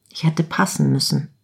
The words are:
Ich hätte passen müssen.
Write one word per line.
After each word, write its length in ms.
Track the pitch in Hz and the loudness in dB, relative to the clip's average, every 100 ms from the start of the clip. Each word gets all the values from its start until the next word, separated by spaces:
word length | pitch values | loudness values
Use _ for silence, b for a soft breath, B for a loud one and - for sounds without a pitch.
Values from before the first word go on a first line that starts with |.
| _ | _
Ich 140 | - | -2
hätte 180 | 160 156 | -2 0
passen 500 | 165 - 190 - 143 | -2 0 -2 2 2
müssen. 380 | 135 - 143 156 _ | 2 0 -2 -6 _